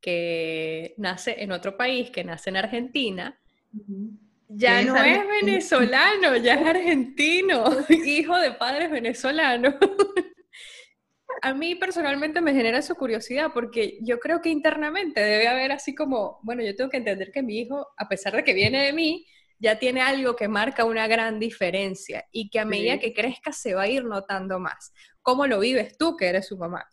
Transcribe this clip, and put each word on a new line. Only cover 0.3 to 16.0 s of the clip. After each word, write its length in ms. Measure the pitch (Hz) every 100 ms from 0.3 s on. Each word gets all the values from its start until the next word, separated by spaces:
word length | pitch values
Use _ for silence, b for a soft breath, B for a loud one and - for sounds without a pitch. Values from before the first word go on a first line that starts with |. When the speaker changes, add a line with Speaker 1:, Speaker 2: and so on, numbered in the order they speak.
| 165 160 160 160 160 165 -
Speaker 1:
nace 440 | 196 185 - 226
en 100 | 202
otro 240 | 180 196 196
país, 320 | 247 262 247
que 140 | -
nace 260 | 180 165 -
en 60 | 190
Argentina, 840 | 202 233 254 294 247 185 180 - _ _ _
Speaker 2:
Ujú. 380 | 214 202 196 214 208 _ _ _
Speaker 1:
ya 260 | 208 240
Speaker 2:
Que 60 | 240
es 60 | 247
Speaker 1:
no 100 | 262
es 40 | 285 370
Speaker 2:
argentino. 100 | 403 415 403
Speaker 1:
venezolano, 920 | 381 - 269 233 262 349 415 359 247
ya 180 | 240
es 120 | 254 311
argentino, 1000 | 339 349 302 240 - 294 349 381 302
<laughs> 400 | 233 262 285 320
hijo 340 | 302 294 311 349
de 140 | 311
padres 380 | 214 - 285 339
venezolanos. 840 | 302 233 240 262 302 302 240 254 277
<laughs> 560 | 392 - - - - - _ B B B B _ _ _ _ 508
A 100 | 262
mí 200 | 269 330
personalmente 680 | 349 370 359 294 277 302 311
me 120 | 330
genera 300 | 269 226 240
su 120 | 294
curiosidad 540 | 339 254 226 220 247 311
porque 440 | 240 233 226 208 -
yo 180 | 226 240
creo 200 | 294 330
que 80 | 339
internamente 720 | 311 311 302 302 339 370 247
debe 280 | 208 214 226
haber 240 | 254 262
así 220 | 277 -
como, 440 | 277